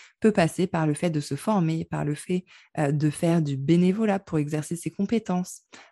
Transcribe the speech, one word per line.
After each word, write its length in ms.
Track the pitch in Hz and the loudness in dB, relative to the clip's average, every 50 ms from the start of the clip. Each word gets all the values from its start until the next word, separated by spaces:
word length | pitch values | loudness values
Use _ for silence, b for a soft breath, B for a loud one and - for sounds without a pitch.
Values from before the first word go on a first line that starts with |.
| B B B B | B B B B
peut 140 | - 220 | 2 2
passer 340 | 208 196 165 151 - - 185 | 4 4 2 2 2 0 -2
par 200 | 180 - 165 156 | 0 0 0 0
le 80 | 151 147 | 0 0
fait 160 | - - 175 | 0 0 -2
de 100 | 156 147 | 0 -2
se 160 | 143 - 143 | -4 -4 -6
former, 480 | 139 - 214 214 190 165 160 160 160 165 | -4 -2 0 0 2 2 0 0 -2 -4
par 200 | - 156 151 151 | -4 -4 -4 -2
le 100 | 147 147 | -4 -4
fait, 300 | - - - 180 180 - b b b b b b - | -6 -4 -4 -4 -4 -6 b b b b b b -2
euh, 120 | 151 139 | 0 0
de 200 | 151 143 151 151 | 2 2 0 0
faire 320 | 143 - 175 165 170 170 | 0 0 0 2 2 2
du 140 | 156 143 139 | 2 0 -2
bénévolat 600 | 135 139 151 165 175 180 185 190 220 220 208 196 196 | -2 2 2 4 4 4 4 2 2 0 0 0 -2
pour 200 | - - 170 156 | -2 -2 -2 -2
exercer 380 | 147 147 156 151 151 - 170 | -2 -2 -4 -6 -6 -6 -8
ses 140 | 165 - 165 | -8 -8 -8
compétences, 680 | - - 202 196 233 214 220 - 180 180 185 - - - _ _ B B B B | -6 -4 -2 -2 -2 -2 -2 -2 -2 -4 -4 -6 -10 -18 _ _ B B B B